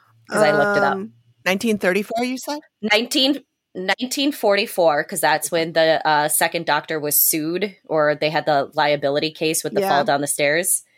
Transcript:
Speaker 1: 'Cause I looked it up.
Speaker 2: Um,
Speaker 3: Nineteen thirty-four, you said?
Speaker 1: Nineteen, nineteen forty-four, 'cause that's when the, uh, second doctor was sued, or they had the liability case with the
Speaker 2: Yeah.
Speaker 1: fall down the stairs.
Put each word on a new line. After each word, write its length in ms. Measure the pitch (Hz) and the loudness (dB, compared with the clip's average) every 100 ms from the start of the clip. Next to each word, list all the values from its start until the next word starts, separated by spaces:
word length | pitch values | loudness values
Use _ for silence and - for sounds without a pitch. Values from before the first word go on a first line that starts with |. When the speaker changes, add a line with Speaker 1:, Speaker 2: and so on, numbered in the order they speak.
| _ _ _ | _ _ _
Speaker 1:
'Cause 140 | 208 | 2
I 100 | 208 | 2
looked 240 | 208 202 202 | 4 2 2
it 40 | |
up. 100 | 170 | 0
Speaker 2:
Um, 200 | 190 220 - _ _ - | -2 -6 -14 _ _ -4
Speaker 3:
Nineteen 320 | 190 233 208 | -2 0 0
thirty-four, 440 | 196 185 196 226 | 0 0 -2 -4
you 120 | 247 254 | -4 -6
said? 220 | - 294 - _ | -8 -10 -10 _
Speaker 1:
Nineteen, 600 | 214 214 247 269 269 269 - _ _ | 0 0 0 0 2 0 -6 _ _
nineteen 560 | - 185 190 254 294 285 | -10 -4 -4 -4 -2 -2
forty-four, 720 | 285 214 202 220 - 165 147 | 0 0 2 0 2 2 2
'cause 160 | 156 - | -2 -2
that's 300 | 156 151 - | 0 0 0
when 220 | 170 165 | -2 0
the, 340 | 165 160 156 156 | 2 4 4 2
uh, 220 | 151 151 | 2 2
second 380 | - 170 170 160 | 0 0 0 0
doctor 340 | 147 156 160 | -2 -2 -6
was 180 | 147 - | -2 0
sued, 560 | - 165 151 175 202 185 _ | 0 0 -2 -4 -6 -8 _
or 280 | 156 151 | 0 2
they 140 | 151 151 | 2 0
had 140 | 156 151 | 0 0
the 240 | 143 131 | 0 0
liability 560 | 151 147 147 143 143 156 | 0 0 0 0 0 -2
case 340 | 156 156 160 | -2 -2 -2
with 80 | 151 | -2
the 60 | 147 | -2
Speaker 2:
Yeah. 80 | 190 | 0
Speaker 1:
fall 160 | 143 | 0
down 160 | 143 143 | 2 0
the 60 | 143 | -2
stairs. 580 | - 143 156 180 - - | -2 0 0 0 -4 -6